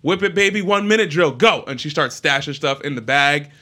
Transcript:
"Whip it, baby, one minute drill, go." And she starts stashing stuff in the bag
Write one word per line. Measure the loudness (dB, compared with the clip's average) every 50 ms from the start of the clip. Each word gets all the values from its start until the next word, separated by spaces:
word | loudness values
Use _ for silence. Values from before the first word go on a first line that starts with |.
"Whip | -2 -2 -2 0 0
it, | -2 0
baby, | 2 2 2 0 0 -2
one | 0 0 0 2 2
minute | 2 2 2 0
drill, | 2 2 2 2 2
go." | 2 2 2 2 2 -2
And | -8 -10 -10
she | -8 -6
starts | -2 -2 -2 -2 -2 -2
stashing | 0 0 0 0 -2 -6 -6
stuff | -4 -2 -2 -2 -2
in | -4 -8 -8
the | -6 -2
bag | 0 2 4 4 4 2 0 -2 -6 -16 _